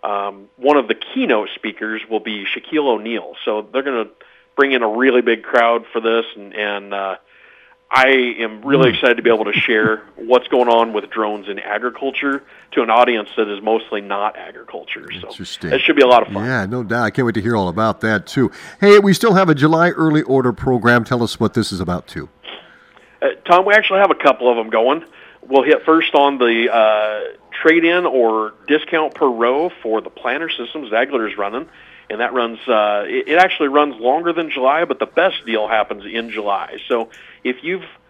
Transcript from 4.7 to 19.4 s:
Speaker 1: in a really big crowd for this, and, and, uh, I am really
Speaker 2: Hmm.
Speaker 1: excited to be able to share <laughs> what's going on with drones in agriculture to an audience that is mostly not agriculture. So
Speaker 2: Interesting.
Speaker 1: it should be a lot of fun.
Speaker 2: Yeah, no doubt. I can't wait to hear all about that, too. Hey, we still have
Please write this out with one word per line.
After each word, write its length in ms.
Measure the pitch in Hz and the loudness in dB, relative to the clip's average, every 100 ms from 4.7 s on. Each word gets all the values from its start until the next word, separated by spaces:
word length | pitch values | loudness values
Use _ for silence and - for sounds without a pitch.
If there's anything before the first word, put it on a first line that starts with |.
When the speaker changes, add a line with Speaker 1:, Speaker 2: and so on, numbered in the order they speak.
Speaker 1:
in 100 | 131 | 2
a 60 | 113 | 0
really 320 | 110 135 123 | 2 4 4
big 220 | 117 113 | 2 -2
crowd 420 | - 127 117 117 110 | 0 2 2 0 -4
for 80 | 117 | -4
this, 240 | 113 117 113 107 | -2 -2 -4 -12
and, 180 | 101 | -16
and, 400 | 107 104 101 101 | -8 -6 -6 -8
uh, 220 | 98 98 92 _ _ _ _ _ _ _ | -8 -8 -10 _ _ _ _ _ _ _
I 440 | 127 131 135 123 110 | 2 4 2 0 -4
am 220 | 113 107 | -8 -8
really 260 | 120 139 131 | 0 4 4
Speaker 2:
Hmm. 60 | |
Speaker 1:
excited 220 | - 131 117 | 4 0 2
to 40 | |
be 80 | 117 | 2
able 140 | 110 | 2
to 80 | 104 | 0
share 460 | 104 - 110 110 110 | -2 0 0 0 -2
<laughs> 180 | - - | -8 -16
what's 320 | 113 123 - | 0 0 2
going 200 | 127 120 | 0 4
on 240 | 117 113 | 4 2
with 180 | 110 101 | -2 -6
drones 380 | 113 107 107 98 | -6 -4 -6 -10
in 120 | 101 | -12
agriculture 840 | - 104 123 - 139 131 143 139 - - _ | -8 -6 -6 -6 -8 -4 -4 -6 -10 -20 _
to 100 | - | -4
an 80 | 117 | 2
audience 380 | 117 123 117 104 - | 4 4 2 -4 -4
that 100 | 104 | -4
is 160 | 101 | -2
mostly 380 | 107 110 - 107 | -2 -2 -2 -10
not 360 | 101 101 104 - | -6 -4 -4 -6
agriculture. 720 | - - - - 73 - 73 90 | -18 -20 -18 -16 -14 -14 -14 -16
So 80 | - | -16
Speaker 2:
Interesting. 440 | - 92 - 87 | -14 -14 -10 -4
Speaker 1:
it 80 | 135 | -2
should 140 | - | 0
be 80 | 143 | 4
a 40 | 127 | 6
lot 200 | 120 110 | 6 4
of 60 | |
fun. 120 | 101 | -6
Speaker 2:
Yeah, 220 | 113 127 95 | -4 -4 -4
no 160 | 123 | -6
doubt. 220 | 107 117 | -4 -2
I 60 | 113 | -2
can't 140 | - 120 | 0 -2
wait 100 | 107 | -2
to 40 | |
hear 140 | 104 | 0
all 140 | 113 92 | 0 0
about 320 | 85 110 98 | 0 -2 -2
that, 260 | 110 104 - | -2 -2 -2
too. 240 | - 120 - - - | -2 -2 -2 -20 2
Hey, 180 | 202 208 | 8 8
we 140 | 202 | 6
still 220 | 185 233 | 2 4
have 140 | 185 | 4